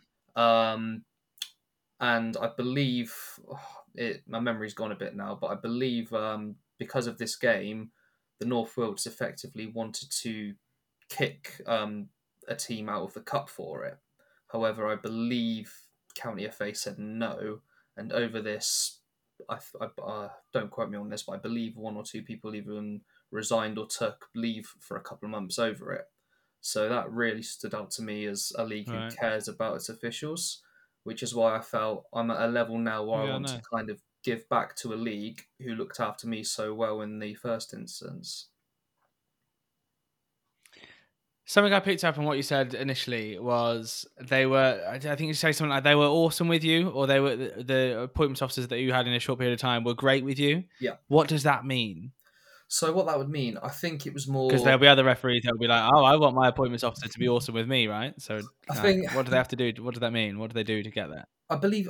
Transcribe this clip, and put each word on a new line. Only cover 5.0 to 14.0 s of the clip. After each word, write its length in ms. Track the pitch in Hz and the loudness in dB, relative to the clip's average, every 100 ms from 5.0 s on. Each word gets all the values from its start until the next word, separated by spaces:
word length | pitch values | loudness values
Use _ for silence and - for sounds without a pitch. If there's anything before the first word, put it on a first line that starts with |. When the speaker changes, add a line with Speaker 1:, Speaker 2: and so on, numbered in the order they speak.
| 98 101 | -8 -8
Speaker 1:
now, 200 | 101 101 | -8 -6
but 60 | - | -6
I 80 | 101 | -6
believe, 580 | 113 123 131 120 113 | -4 -2 -2 -2 -4
um, 440 | 110 107 107 107 101 _ - | -4 -4 -6 -8 -14 _ -14
because 300 | 113 135 117 | -6 -4 -4
of 100 | 113 | -6
this 180 | 110 - | -8 -2
game, 540 | 120 104 101 110 110 _ _ _ _ - | 2 2 -2 -10 -12 _ _ _ _ -8
the 60 | 120 | -4
North 320 | 120 113 - | -2 -4 -4
Wilts 300 | 113 98 113 | -4 -4 -8
effectively 580 | - 127 139 - 110 110 | -8 -8 -8 -14 -12 -10
wanted 460 | 113 110 110 - - | -8 -8 -10 -8 -6
to 320 | 117 110 104 101 _ _ _ _ - | -6 -6 -8 -10 _ _ _ _ -10
kick, 520 | - 131 - - - - | -4 -4 -4 -18 -12 -2
um, 440 | 113 107 104 101 _ _ _ - | -2 -2 -8 -12 _ _ _ -10
a 60 | |
team 360 | - - 113 107 | -8 -8 -8 -4
out 120 | 104 | -6
of 140 | 95 - | -6 -10
the 60 | |
cup 280 | - 143 143 | -6 -6 -6
for 360 | - 82 73 67 | -12 -10 -8 -10
it. 120 | - | -12